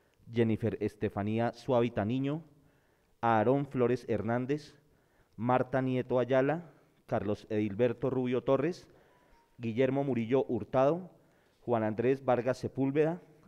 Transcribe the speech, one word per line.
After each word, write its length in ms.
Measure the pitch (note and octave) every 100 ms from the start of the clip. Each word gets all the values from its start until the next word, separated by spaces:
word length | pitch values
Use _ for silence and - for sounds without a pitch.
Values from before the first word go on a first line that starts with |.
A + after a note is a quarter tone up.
| _ _ -
Jennifer 440 | A2+ A2+ G#2+ A2 F#2+
Estefanía 720 | G2+ - G#2+ G#2 G#2 A2+ A#2
Suavita 520 | - - A#2+ A#2+ A#2
Niño, 380 | G#2 C3 C#3 D#3 - _ _ _ _ _ _ _
Aarón 460 | A#2 A2 G#2+ C#3 C#3
Flores 380 | C3 A#2+ B2 -
Hernández, 680 | G#2+ G#2+ A#2+ B2+ D3 - - _ _ _ _ _ -
Marta 460 | A#2+ B2+ B2 C3+
Nieto 360 | C3 B2+ A#2+ B2
Ayala, 540 | A#2+ C3 C#3 E3 E3 - _ _ -
Carlos 400 | A#2 G2 G#2 -
Edilberto 640 | G#2+ G#2 G2 B2 A2+ C3
Rubio 320 | C3 B2+ B2
Torres, 460 | C3+ C3+ D#3 F3+ - - _ _ _ _ _ -
Guillermo 460 | A#2 A2+ C3 C#3
Murillo 420 | C#3 A#2 A2+ C3 -
Hurtado, 640 | A#2 - C3 C#3 E3+ F3+ - _ _ _ _
Juan 240 | - A2+
Andrés 400 | A2 A2 B2 C3+
Vargas 340 | C3 B2 A#2+ B2
Sepúlveda, 640 | B2 - C3+ C#3+ D#3 F3 - -